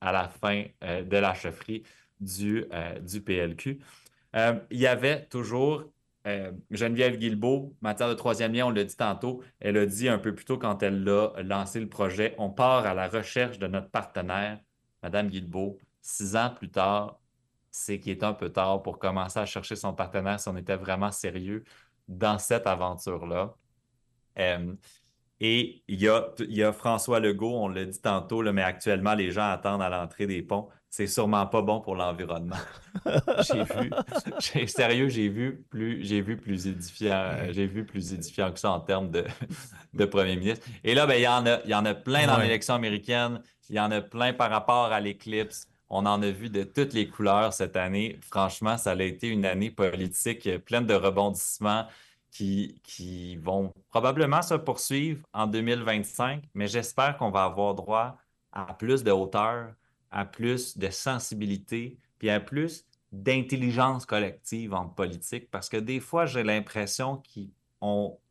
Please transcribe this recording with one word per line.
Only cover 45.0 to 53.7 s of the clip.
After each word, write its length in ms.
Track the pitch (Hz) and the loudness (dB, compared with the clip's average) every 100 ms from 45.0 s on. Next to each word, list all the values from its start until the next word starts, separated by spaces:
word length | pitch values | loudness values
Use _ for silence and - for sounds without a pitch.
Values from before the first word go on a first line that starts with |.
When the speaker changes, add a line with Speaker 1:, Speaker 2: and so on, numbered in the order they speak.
| 104 98 - 107 104 - - _ _ | -2 -6 -4 -4 -4 -8 -18 _ _
Speaker 1:
On 160 | 104 104 | 0 2
en 140 | 104 | 4
a 80 | 101 | 2
vu 180 | 92 113 | -2 -4
de 140 | 104 | -4
toutes 300 | 117 - 143 | -2 0 0
les 140 | 113 101 | 0 -2
couleurs 460 | - 101 101 110 | 0 4 6 4
cette 220 | - 92 92 | 2 -2 0
année. 420 | 92 98 110 - | 0 0 -2 -6
Franchement, 560 | - 101 95 - 110 117 | -6 0 0 0 -2 0
ça 140 | 101 | 0
a 120 | 90 | 0
été 240 | 95 - 117 | 0 -2 -2
une 180 | 107 95 | 0 0
année 240 | 92 110 | 0 -2
politique, 800 | - 95 92 92 - 117 113 101 90 - | 0 0 0 -4 -2 -4 -2 -2 -4 0
pleine 220 | 117 117 | 0 4
de 80 | 98 | 4
rebondissements 920 | 98 95 101 92 - - 104 110 110 - - _ _ | 4 4 2 0 -4 -2 0 0 -2 -10 -20 _ _
qui, 480 | - 98 98 85 - | -6 -2 -2 -2 -8
qui 520 | - - 90 90 90 87 | -18 -14 -12 -10 -10 -8
vont 360 | 82 98 95 | -2 -2 -2